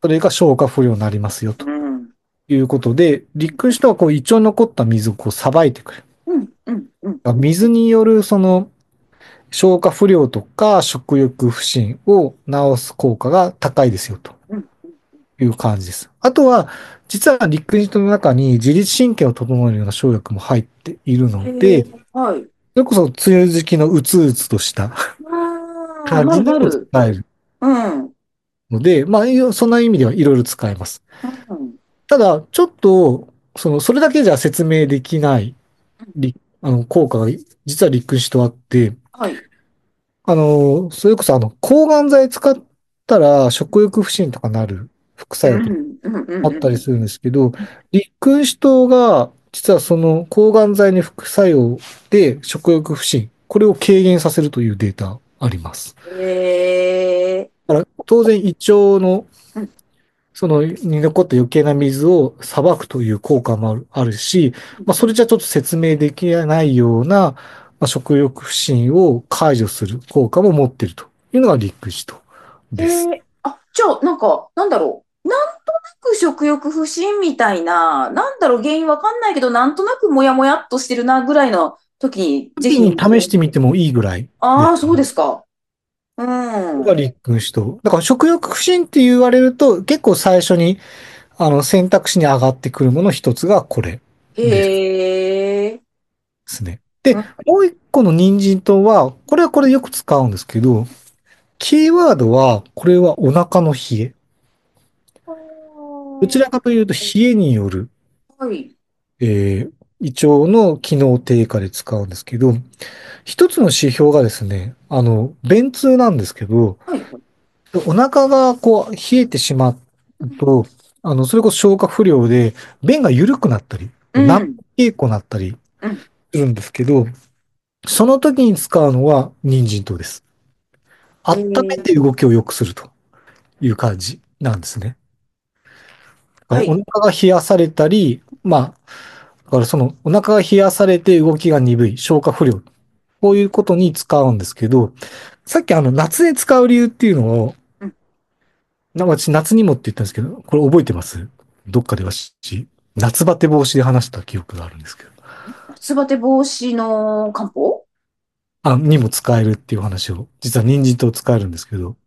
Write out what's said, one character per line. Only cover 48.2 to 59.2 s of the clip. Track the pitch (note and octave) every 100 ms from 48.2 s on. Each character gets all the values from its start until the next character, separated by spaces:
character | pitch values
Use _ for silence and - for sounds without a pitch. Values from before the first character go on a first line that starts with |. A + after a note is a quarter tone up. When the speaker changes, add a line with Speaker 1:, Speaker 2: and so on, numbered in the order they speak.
Speaker 1:
君 | - C#4 C#4
子 | - C#4 C4
湯 | B3+
が、 | B3+ A#3+ E3 A#2+ _ _
実 | - -
は | F3+
そ | - E3+
の | E3 D#3+ E3+
抗 | - G#3+
が | G#3+ G#3+
ん |
剤 | G3+ G3+
の | F#3
副 | E3+ - -
作 | - F#3+
用 | D3+ A#2+ A#2+ - - _
で | G#3 E3 B2
食 | - D#3+ -
欲 | E3 D#3
不 | C#3+
振、 | - C#3 G#2+ _ _
こ | G#3
れ | G#3+
を |
軽 | G3 - F#3+
減 | F#3 F3+
さ | D#3+
せ | D#3
る | D3
と | D3
い | A#2
う | G2+
デ | G#2+
ー |
タ | G2 F#2+ G#2 _ _
あ | B2+
り | F2
ま | E2
す。 | - - _ - F#3
Speaker 2:
へ | F#3 F#3 F3+ F3+ F3+ F3+ F3+ F#3 F#3 F3+ F#3 F#3
ー。 | G3 _ _
Speaker 1:
だ |
か | D3+
ら、 | F3 _ -
当 | A#3
然 | A3 G#3+
胃 | F#3+
腸 | F3 - G#3 G3+ G3
の、 | F#3 F#3